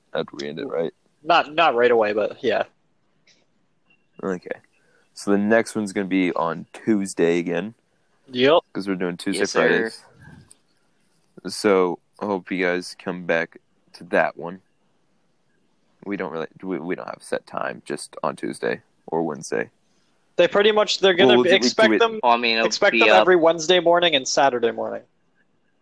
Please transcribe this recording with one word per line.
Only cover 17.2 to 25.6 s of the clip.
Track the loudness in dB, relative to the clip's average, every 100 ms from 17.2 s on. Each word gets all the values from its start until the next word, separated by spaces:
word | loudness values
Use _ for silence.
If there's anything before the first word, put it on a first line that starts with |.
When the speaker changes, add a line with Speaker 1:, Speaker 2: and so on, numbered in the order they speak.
Speaker 1:
a |
set | -8 -8 -8
time, | -8 -8 -10
just | -10 -12 -12 -8
on | -8 -6
Tuesday | -8 -6 -4 -6 -10 _ -8
or | -4
Wednesday. | -4 -8 -6 -6 -6 _ _ _ _ _ _ 0
Speaker 2:
They | 2
pretty | 4 2
much, | 2 0 2
they're | 2
gonna | 6 6
Speaker 1:
Well, | 6
we'll |
Speaker 2:
be, | 6
Speaker 1:
do, |
we | 4
do | 2
Speaker 2:
expect | 2 2
Speaker 1:
it | 4
Speaker 2:
them, | 2 0
Speaker 3:
Well, | 2
I | 2
mean, | 2 0
it'll | 0
Speaker 2:
expect | 2 2
Speaker 3:
be | 4
Speaker 2:
them | 6
Speaker 3:
up. | 6
Speaker 2:
every | 6 6
Wednesday | 4 2 2 2
morning | 4 2 2
and | 0 -2
Saturday | 2 2 2 -2
morning. | -2 -6 -8 -14 _ _ _ _ _